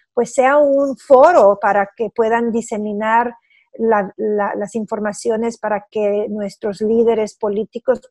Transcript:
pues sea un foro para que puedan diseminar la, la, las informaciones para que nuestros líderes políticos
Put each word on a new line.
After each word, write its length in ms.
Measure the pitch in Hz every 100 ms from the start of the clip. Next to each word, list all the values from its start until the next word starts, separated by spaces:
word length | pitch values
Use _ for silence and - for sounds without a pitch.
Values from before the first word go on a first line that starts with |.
| _
pues 220 | - 233
sea 220 | - 254 294
un 380 | 285 277 277 262
foro 640 | - 254 311 349 202 202
para 300 | 208 202 196 -
que 140 | 220
puedan 420 | - 226 233 233
diseminar 840 | 226 220 214 214 208 220 226 240 233 _ _ _ -
la, 360 | 226 214 190 -
la, 380 | 214 208 202
las 200 | 202 202
informaciones 840 | 233 208 220 208 196 233 220 233 226
para 280 | 214 208 202
que 360 | 220 208 208 208
nuestros 520 | 214 202 - 214 185
líderes 560 | 214 226 233 220 214 -
políticos 640 | 214 202 208 - - 233 -